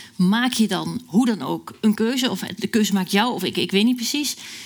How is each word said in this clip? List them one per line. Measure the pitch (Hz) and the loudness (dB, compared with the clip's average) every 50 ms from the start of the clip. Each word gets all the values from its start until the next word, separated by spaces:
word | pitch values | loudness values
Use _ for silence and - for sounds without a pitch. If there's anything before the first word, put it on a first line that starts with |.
| - - - | -16 -12 -2
maak | - 180 185 208 233 247 254 247 | 2 2 4 4 2 2 0 2
je | - 220 185 | 2 2 2
dan, | 190 170 160 165 165 127 - | 0 -4 -4 -6 -6 -8 -8
hoe | - 151 202 262 | 0 2 2 4
dan | 240 220 175 135 | 4 2 -2 -2
ook, | 143 170 165 - - - - | -6 -6 -6 -8 -12 -10 0
een | - 220 208 | 2 2 2
keuze. | - 220 226 262 262 247 254 | 2 2 0 0 0 0 -2
Of | 190 180 | -2 -4
de | - - - - - | -6 -8 -10 -6 -6
keuze | 214 - 226 214 196 202 | 0 2 2 2 2 2
maakt | 196 180 - | 0 0 2
jou, | - 202 220 254 233 | 2 2 2 2 0
of | 190 180 | -2 -4
ik, | - - | -4 -2
ik | 180 180 180 | -2 -2 0
weet | 180 196 208 | 2 2 4
niet | 247 254 | 4 2
precies. | 247 226 - - 294 294 254 - - - - - - - | 0 -2 -4 -4 -2 -4 -4 -6 -8 -12 -16 -16 -16 -16